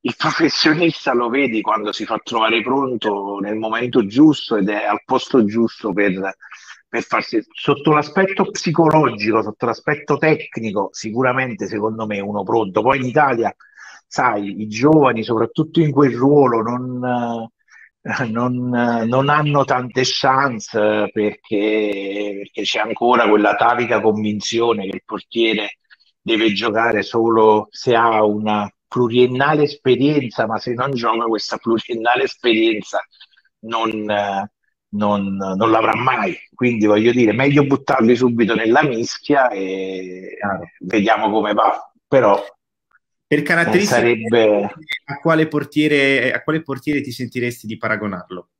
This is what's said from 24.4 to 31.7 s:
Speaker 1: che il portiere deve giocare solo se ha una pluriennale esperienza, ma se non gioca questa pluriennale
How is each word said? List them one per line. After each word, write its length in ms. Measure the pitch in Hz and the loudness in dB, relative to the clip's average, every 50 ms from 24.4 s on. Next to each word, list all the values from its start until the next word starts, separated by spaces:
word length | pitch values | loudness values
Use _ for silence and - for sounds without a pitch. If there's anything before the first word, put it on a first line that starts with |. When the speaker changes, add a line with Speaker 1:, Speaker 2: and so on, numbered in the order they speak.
| - - 117 113 117 117 113 104 95 95 | -6 -4 -2 0 0 0 0 -2 -4 -8
Speaker 1:
che 60 | 95 | -10
il 80 | 95 _ | -10 _
portiere 720 | - 110 95 - _ - 117 113 113 110 107 104 101 - _ _ _ - _ _ _ _ _ | -10 -12 -12 -10 _ -2 0 0 0 0 -2 -4 -8 -10 _ _ _ -20 _ _ _ _ _
deve 300 | _ - - 104 113 113 101 | _ -2 0 2 2 0 0
giocare 480 | 98 110 117 104 113 113 117 113 104 98 | 0 -2 -2 0 0 0 2 0 -2 -2
solo 640 | - - 117 113 113 113 113 110 110 107 107 107 _ | -2 -2 0 0 2 4 4 6 6 4 4 0 _
se 240 | - - - 131 117 | -14 -6 0 2 2
ha 280 | 113 117 117 110 107 107 | 4 4 4 4 4 2
una 460 | 107 104 107 107 107 107 104 104 101 _ _ _ | 2 2 0 -2 -2 -2 -2 -2 -6 _ _ _
pluriennale 760 | _ - 127 123 113 113 123 127 123 127 127 139 147 156 151 151 | _ -2 -2 0 2 4 4 4 4 2 0 0 0 2 2 0
esperienza, 840 | 143 - - _ 131 123 113 135 147 151 147 127 113 - - 113 | 0 -2 -4 _ 0 2 2 2 2 2 0 -2 -2 -4 -4 -4
ma 100 | 107 110 104 | -2 -4 -6
se 140 | - 123 120 | -6 -6 -4
non 180 | 117 127 139 | -4 -4 -4
gioca 340 | 139 120 117 113 113 113 117 | -4 -2 -2 -2 -2 -2 -2
questa 320 | 117 110 104 - - 113 | -2 -2 -4 -4 -6 -8
pluriennale 680 | - - 113 | -6 -2 -2